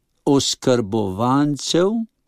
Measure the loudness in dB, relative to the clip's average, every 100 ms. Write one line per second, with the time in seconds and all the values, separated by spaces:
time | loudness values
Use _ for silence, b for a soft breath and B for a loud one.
0 | _ _ 0 2 0 -2 0 0 0 -2
1 | -2 -2 0 2 0 -2 -2 0 0 -2
2 | -6 _